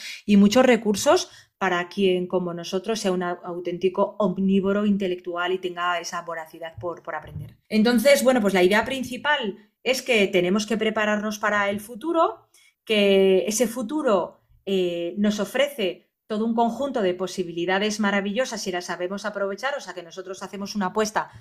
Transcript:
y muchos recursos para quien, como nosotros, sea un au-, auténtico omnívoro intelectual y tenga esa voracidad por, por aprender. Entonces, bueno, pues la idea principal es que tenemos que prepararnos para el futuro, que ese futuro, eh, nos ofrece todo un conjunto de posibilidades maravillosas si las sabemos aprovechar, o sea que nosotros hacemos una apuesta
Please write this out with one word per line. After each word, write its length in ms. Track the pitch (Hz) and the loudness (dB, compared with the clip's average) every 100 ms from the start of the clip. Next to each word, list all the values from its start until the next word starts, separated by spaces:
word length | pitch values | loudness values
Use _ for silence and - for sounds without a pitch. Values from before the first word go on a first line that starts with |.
| - - | -14 -8
y 120 | - 208 | 4 6
muchos 280 | 202 240 | 8 6
recursos 640 | 254 226 208 208 285 359 - - _ _ | 6 4 2 2 4 4 2 -12 _ _
para 300 | 190 175 175 | -2 -2 -2
quien, 400 | - 190 180 180 | 0 2 2 0
como 260 | 185 175 | -2 -2
nosotros, 460 | 170 170 190 196 220 | -6 -6 -4 -4 -2
sea 100 | 196 | 0
un 120 | 185 | 0
au-, 180 | 175 175 | -2 -6
auténtico 720 | 180 175 175 175 185 185 202 - | -8 -8 -6 -2 -2 0 -2 0
omnívoro 680 | 202 180 190 196 190 202 208 | -2 0 2 2 2 0 0
intelectual 640 | 196 190 180 180 170 180 | 0 -2 -4 -6 -4 -2
y 60 | 185 | -2
tenga 400 | 185 175 175 175 | -4 -4 -2 -2
esa 240 | 170 170 | -6 -10
voracidad 520 | 165 165 160 165 165 - | -8 -10 -12 -14 -14 -10
por, 240 | 175 160 | -10 -10
por 140 | - 156 | -10 -12
aprender. 400 | 156 151 - - _ | -12 -14 -16 -20 _
Entonces, 540 | 214 220 240 269 269 | 2 4 4 6 6
bueno, 180 | 240 254 | 4 4
pues 140 | 202 | 4
la 80 | 185 | 4
idea 220 | 180 208 | 4 4
principal 760 | 233 269 - 247 285 294 220 185 _ _ | 0 -4 -6 -4 0 0 -2 -8 _ _
es 160 | 233 254 | -2 -2
que 260 | - 226 196 | 0 2 4
tenemos 380 | 185 175 214 214 | 2 2 0 0
que 120 | 220 | -2
prepararnos 600 | 220 220 208 208 214 214 | 0 0 0 -2 -4 -4
para 300 | 214 208 202 | 0 0 0
el 100 | 208 | -4
futuro, 720 | 220 208 320 330 370 - _ _ _ _ - | -8 -10 -2 2 2 -2 _ _ _ _ -2
que 580 | 214 202 196 190 190 - | 2 6 6 6 4 2
ese 200 | 208 226 | 0 0
futuro, 760 | 254 214 302 269 196 165 - _ _ | -2 -4 -2 2 2 0 -10 _ _
eh, 500 | - 190 175 170 170 208 | -4 -2 0 -2 -4 -2
nos 220 | 208 208 | 0 0
ofrece 760 | 202 254 285 - 180 165 _ _ - | -2 0 -2 -2 -4 -6 _ _ -8
todo 200 | 214 233 | -4 0
un 80 | |
conjunto 480 | 233 233 233 277 247 | 0 0 -2 -4 0
de 100 | 185 | 0
posibilidades 880 | 180 185 - 170 170 175 190 214 214 | -2 -4 -6 -6 -4 -2 0 0 0
maravillosas 600 | 202 202 196 202 254 214 | 0 0 -2 -2 -4 -6
si 100 | 202 | -6
las 140 | 175 180 | -6 -6
sabemos 400 | 170 180 196 208 | -6 -6 -6 -8
aprovechar, 480 | 202 196 202 262 285 | -6 -6 -4 -6 -6
o 40 | |
sea 100 | 190 | -10
que 100 | 175 | -14
nosotros 400 | 165 190 185 185 | -14 -14 -14 -12
hacemos 320 | 190 196 202 | -12 -10 -8
una 120 | 208 185 | -4 -2
apuesta 440 | 214 214 175 156 - | -2 -2 -2 -4 -10